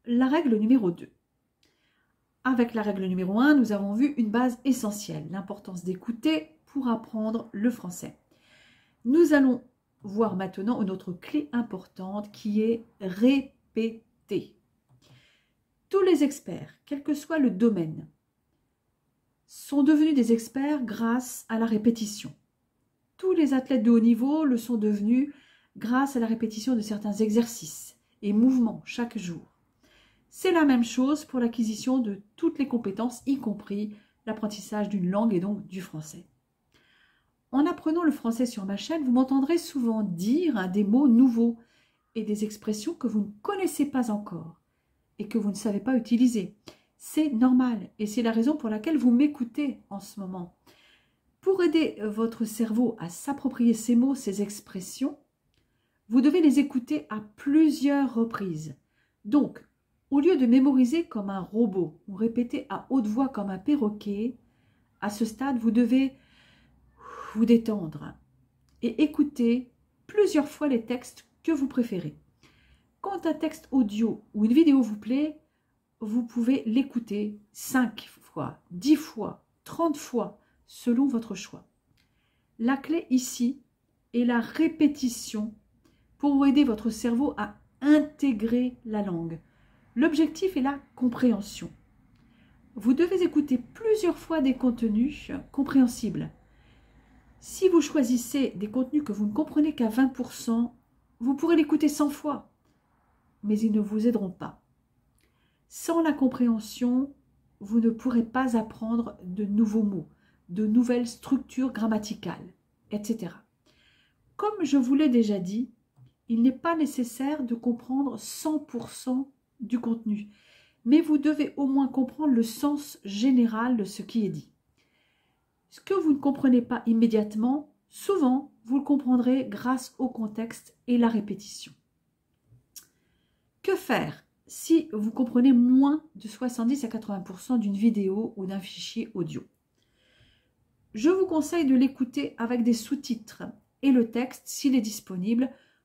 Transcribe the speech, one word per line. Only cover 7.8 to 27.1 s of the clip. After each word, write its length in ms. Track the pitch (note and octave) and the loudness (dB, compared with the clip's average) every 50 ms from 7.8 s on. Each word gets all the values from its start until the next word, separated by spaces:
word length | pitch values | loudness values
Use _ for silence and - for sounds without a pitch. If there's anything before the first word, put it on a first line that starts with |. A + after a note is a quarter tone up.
| - F3+ F3 - - - - _ _ _ _ _ _ _ _ _ _ _ _ _ _ _ _ _ - | -8 -12 -12 -12 -14 -16 -16 _ _ _ _ _ _ _ _ _ _ _ _ _ _ _ _ _ -2
Nous 280 | A#3 C#4 E4+ F4 D4 D4+ | 2 4 6 6 6 6
allons 280 | C#4 C4+ B3+ A#3+ - - _ _ _ _ _ _ _ | 6 6 4 2 0 -4 _ _ _ _ _ _ _
voir 340 | - G3 G3 A3 A3+ G#3 - | -14 -6 -2 -2 0 0 -2
maintenant 460 | F#3 F#3+ F3+ - G3 G3 A#3 B3 - | -4 -6 -8 -8 -6 -4 -2 -2 -2
une 80 | G#3+ F#3 | -2 -4
autre 220 | F#3 F#3+ - F3+ | -4 -6 -8 -12
clé 380 | F3+ - - - - D4+ D4 - | -12 -12 -10 -6 -6 -6 -6 -2
importante 800 | - A#3+ A#3 - F#3+ F#3 - - _ - F#3 F#3+ G3 G#3 G#3 - | -4 -4 -4 -4 -8 -12 -12 -16 _ -14 -12 -10 -8 -10 -10 -12
qui 300 | - - - G#3+ G#3 G#3+ | -16 -10 -8 -2 0 0
est 220 | A3 A3+ A3+ A3+ - - _ _ | 2 2 0 -2 -6 -14 _ _
répéter. 1600 | G3 F#3 F3+ G3 A#3 C4 C#4 C4+ C4 - _ _ _ _ _ A3 A3+ A3+ A3+ - - _ _ _ _ _ G#3 - - - _ _ _ _ _ _ _ _ _ _ _ _ - _ _ _ _ _ _ _ _ _ _ _ _ _ _ | -10 -8 -2 4 4 4 4 4 0 -4 _ _ _ _ _ -4 -4 -4 -6 -10 -18 _ _ _ _ _ -6 -6 -6 -8 _ _ _ _ _ _ _ _ _ _ _ _ -20 _ _ _ _ _ _ _ _ _ _ _ _ _ _
Tous 140 | _ - G4 | _ 2 2
les 220 | F#4 F#4 E4+ C4+ D4 | 4 4 6 4 4
experts, 500 | C#4 - - - F#3+ E3+ - - - _ _ _ | 0 0 -6 -10 -12 -12 -12 -12 -16 _ _ _
quel 160 | _ C#4+ C#4 - | _ -10 -8 -4
que 100 | D4+ D4 | -4 -4
soit 240 | D4 - - E4 | -4 -4 -4 0
le 140 | D#4 C4 A3+ | 2 2 2
domaine, 560 | F#3 F#3 A#3 A#3 G#3 F3 E3 D#3+ D#3 D#3 - - _ _ _ _ _ _ _ _ _ _ _ _ _ _ _ _ _ _ _ _ _ _ _ _ _ _ _ | 2 2 2 2 2 0 -2 -4 -6 -10 -14 -16 _ _ _ _ _ _ _ _ _ _ _ _ _ _ _ _ _ _ _ _ _ _ _ _ _ _ _
sont 380 | _ - - - - C#4 C#4+ C4+ | _ -20 -20 -10 -2 2 4 6
devenus 320 | D4+ D#4 D4 D#4 D#4+ D4 | 6 6 6 4 4 4
des 180 | B3+ A3+ A3+ A#3 | 4 4 4 2
experts 500 | A3+ - - - C4+ C#4 D4 D4+ C#4 A#3+ | 2 0 -6 -6 -4 -2 -2 -2 -2 -4
grâce 640 | G3+ G3+ G#3+ A#3 A3+ A#3 B3+ B3 - - - - | -6 -4 -4 -2 -2 -2 -2 -4 -6 -14 -16 -10
à 120 | - A3+ A3+ | -6 -4 -2
la 80 | A3+ | 0
répétition. 680 | A3+ A3 G#3 G#3+ A#3+ A3+ - A3 G#3 - - - C3+ - _ _ _ _ _ _ _ _ _ _ _ _ _ _ _ _ | 0 0 2 2 2 2 2 -4 -8 -8 -12 -14 -16 -18 _ _ _ _ _ _ _ _ _ _ _ _ _ _ _ _
Tous 160 | _ F#4+ F#4 F#4 | _ 0 2 4
les 200 | E4+ D4+ C4+ C4+ | 4 4 4 2
athlètes 300 | B3+ B3+ - C4 A3+ G#3+ | 0 0 0 0 2 4
de 80 | A#3 | 6
haut 80 | A#3 A3+ | 6 6
niveau 460 | A3 A#3 A#3 G#3+ B3+ C#4 D4+ D#4+ D#4 | 6 6 4 4 2 0 2 2 2
le 120 | C4+ B3 | 2 2
sont 200 | A3+ A3+ - A#3+ | 0 0 -2 -2
devenus 540 | A3 G#3 G#3+ G#3 G3+ G3+ A3 B3 C4 C#4+ D4 - - _ _ _ _ _ _ _ | 0 0 0 0 0 2 2 2 2 2 -2 -6 -14 _ _ _ _ _ _ _
grâce 380 | - - A3 B3 C4 C#4 C4+ - | -10 -4 -2 0 0 0 0 -2
à 40 | A#3+ | -2
la 60 | A3+ | -2
répétition 500 | A3 A3 - A#3 A3 - - - C4 B3+ | -2 -2 -2 -4 -6 -6 -6 -4 -2 -2
de 60 | A3 | -2
certains 320 | G#3 - G#3 G3+ - G#3 | -2 -4 -8 -6 -6 -6